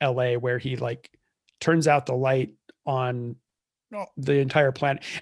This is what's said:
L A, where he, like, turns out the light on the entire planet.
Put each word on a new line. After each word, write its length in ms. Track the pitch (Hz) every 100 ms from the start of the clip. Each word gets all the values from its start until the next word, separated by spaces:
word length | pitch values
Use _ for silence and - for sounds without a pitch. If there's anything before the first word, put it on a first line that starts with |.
L 200 | 143 127
A, 160 | 127 120
where 200 | 123 123
he, 160 | 123
like, 340 | 127 123 120 - _ _ _ _ _
turns 260 | - 165 156
out 200 | 147 135
the 80 |
light 380 | 127 131 131 131 - _ _
on 520 | - 135 127 123 120 117 _ _ _ _ _ 208 196 -
the 180 | 135
entire 380 | 143 135 156 143
planet. 320 | 131 143 135 - -